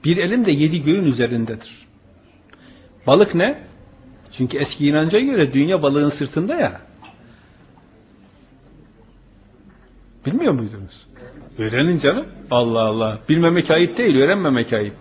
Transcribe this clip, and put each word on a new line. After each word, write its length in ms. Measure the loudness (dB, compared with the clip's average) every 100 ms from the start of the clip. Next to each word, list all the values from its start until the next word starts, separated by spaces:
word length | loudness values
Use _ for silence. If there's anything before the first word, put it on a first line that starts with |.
| 0
bir 120 | 0
elim 280 | 0 0 0
de 60 |
yedi 320 | 2 0 0
göğün 200 | 0 0
üzerindedir." 840 | 0 0 -2 -2 -4 -8 -14 -20 -20 _ _ -20 _ _ _ -20 -20 -20 -20 -10 2
Balık 280 | 4 4 2
ne? 280 | -2 -4 -12 -20 -20 -20 -20 -20 -20
Çünkü 260 | -6 -4 -2
eski 300 | -6 -2 0
inanca 320 | 2 2 0
göre 340 | 0 2 2
dünya 280 | 2 2 2
balığın 280 | 2 2 0
sırtında 460 | -2 -6 -4 -4 -2
ya. 260 | -4 -4 -20 -20 -20 -20 -20 -20 _ -20 -20 -20 _ -20 _ _ -20 _ _ _ -20 -20 -20 _ -20 -20 _ -20 -20 _ -20 -20 -20 -20 -20 -12 -4
Bilmiyor 280 | 0 0
muydunuz? 540 | 0 -4 -10 -18 -20 -20 -20 -20 -20 -20 -8
Öğrenin 400 | -4 0 0 2
canım. 280 | 0 -2 -6 -16 -2
Allah 300 | 0 0 0
Allah. 380 | 0 0 -4 -6 -2
Bilmemek 420 | 2 2 2 2
ayıp 260 | 2 2 0
değil, 240 | 2 4
öğrenmemek 520 | 4 2 0 0 0
ayıp. 200 | -2 -4 -8